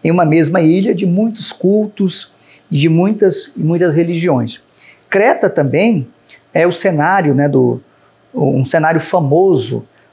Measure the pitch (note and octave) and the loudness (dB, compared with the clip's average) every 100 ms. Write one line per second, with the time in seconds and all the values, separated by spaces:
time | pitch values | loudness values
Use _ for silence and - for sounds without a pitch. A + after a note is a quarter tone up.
0 | D#3+ F3 D#3+ E3 D3 F3+ D#3+ F#3 A3 F3 | 0 2 2 2 2 2 2 2 0 -2
1 | F#3 F#3 A3+ G#3+ - - F3+ G#3 G#3 - | 0 0 -2 -4 -12 -4 0 0 -2 -4
2 | F#3 - - _ _ _ _ D3 D#3+ E3 | -4 -4 -10 _ _ _ _ -2 2 2
3 | G3 G#3 F#3+ - - - D#3 E3+ F3 D3+ | 0 2 0 0 -8 -6 -2 0 0 0
4 | E3 E3+ F3 B2+ A2+ - _ _ - _ | -2 -2 0 -2 -4 -10 _ _ -20 _
5 | _ G3 A#3 F4 F#3+ E3 C#3 D3 A3+ F3 | _ 0 2 2 0 0 0 0 0 0
6 | A#2+ _ _ - _ E3 F3 E3+ G3 D3+ | -4 _ _ -20 _ -2 0 0 -2 0
7 | D#3+ G3 D3+ C3+ C#3+ C3+ B2 A#2+ - _ | 0 2 2 0 2 2 0 -2 -10 _
8 | _ _ _ - C#3+ C3+ B2+ E3 D#3+ E3 | _ _ _ -4 -2 -2 -2 0 0 -2
9 | - F3+ C#3 D#3+ F#3+ D3 A2+ A#2 - _ | -2 -2 0 2 2 0 -2 -10 -12 _
10 | _ | _